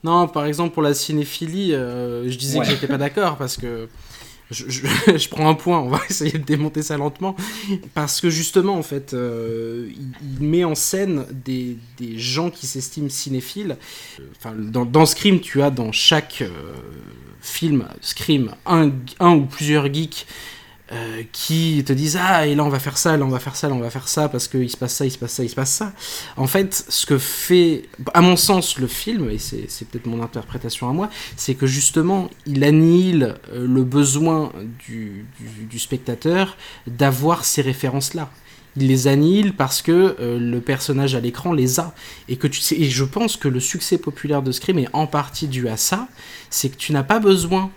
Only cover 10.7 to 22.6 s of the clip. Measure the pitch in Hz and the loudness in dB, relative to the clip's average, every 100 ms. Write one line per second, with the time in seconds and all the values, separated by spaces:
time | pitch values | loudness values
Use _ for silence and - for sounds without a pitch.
10.7 | 151 - 185 202 156 - 131 131 131 123 | 0 -2 -2 0 -2 -4 -10 -6 -6 -6
11.7 | 117 - - 120 113 120 135 170 165 127 | -8 -14 -12 -10 -6 -4 -2 -4 -4 -10
12.7 | 135 131 - 143 135 147 131 127 202 202 | -8 -8 -6 -6 -6 -4 -4 -6 -8 -8
13.7 | 131 - - - - 67 - 113 110 107 | -8 -12 -18 -18 -18 -20 -16 -12 -8 -4
14.7 | 120 120 143 156 - 208 185 - 135 143 | -2 2 6 6 6 4 4 2 2 2
15.7 | 131 113 110 - 156 - - 104 87 78 | 2 -2 2 4 2 0 -8 -8 -8 -14
16.7 | 65 58 69 50 60 67 50 - - 165 | -14 -14 -16 -18 -20 -20 -16 -10 -2 2
17.7 | 143 - - - - - 147 113 - - | 2 0 -10 -10 -6 0 2 0 -6 2
18.7 | 170 151 131 123 - 175 165 135 - 147 | 6 6 2 -10 4 6 6 4 -4 2
19.7 | 151 143 143 160 - - - - - - | 2 2 -2 -6 -8 -14 -16 -18 -18 -20
20.7 | - - 117 113 113 113 - - 160 165 | -20 -14 -10 -10 -10 -12 -10 -2 0 2
21.7 | 151 139 131 151 180 185 175 151 147 | 0 2 0 0 0 4 4 4 4